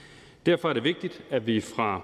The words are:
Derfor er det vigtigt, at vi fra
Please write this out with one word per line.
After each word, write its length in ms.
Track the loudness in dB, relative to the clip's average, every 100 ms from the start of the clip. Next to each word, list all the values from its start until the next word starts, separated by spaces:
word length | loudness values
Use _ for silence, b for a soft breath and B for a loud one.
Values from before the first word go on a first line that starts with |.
| B B B B 2
Derfor 240 | 2 2
er 40 |
det 100 | 0
vigtigt, 400 | 0 -2 -6 -10 -4
at 180 | -2 2
vi 140 | 0
fra 400 | 0 -2 -2 -2